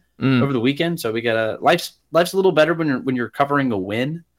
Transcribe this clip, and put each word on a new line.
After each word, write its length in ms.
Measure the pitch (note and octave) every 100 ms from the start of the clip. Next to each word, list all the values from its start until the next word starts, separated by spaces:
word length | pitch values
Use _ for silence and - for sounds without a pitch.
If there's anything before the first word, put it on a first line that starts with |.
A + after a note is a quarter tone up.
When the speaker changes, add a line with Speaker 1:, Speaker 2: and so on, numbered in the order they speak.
| _ -
Speaker 1:
Mm. 220 | C3 B2+
Speaker 2:
over 100 | C#3
the 60 | C3
weekend, 400 | B2 C#3+ E3+ E3+
so 120 | A2+
we 100 | A2+
got 140 | A#2 A2+
a, 240 | A2 -
life's, 320 | C#3 E3+ - _ _
life's 220 | D#3+ F3
a 40 | F#3+
little 140 | F#3+
better 220 | D3+ D#3
when 140 | E3 D#3
you're, 120 | B2+
when 140 | B2+ B2+
you're 140 | A2+
covering 420 | - C#3 C#3+ C3
a 60 | G#2
win. 460 | F#2+ A2 C#3 E3 -